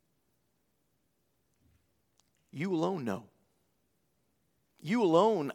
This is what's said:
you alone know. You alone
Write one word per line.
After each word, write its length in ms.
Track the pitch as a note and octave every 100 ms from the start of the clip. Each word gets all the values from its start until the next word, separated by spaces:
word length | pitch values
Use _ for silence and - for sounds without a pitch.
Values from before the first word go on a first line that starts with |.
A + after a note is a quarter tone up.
| _ _ _ _ _ _ _ _ _ _ _ _ _ _ _ _ _ _ _ _ _ _ _ _ _
you 220 | C#3 F#3+
alone 300 | E3+ F3 F#3+
know. 220 | A#2+ F#2 - _ _ _ _ _ _ _ _ _ _ _ _ _ _ _
You 240 | D3+ A#3+
alone 480 | F#3 E3 A3 G3+ C#3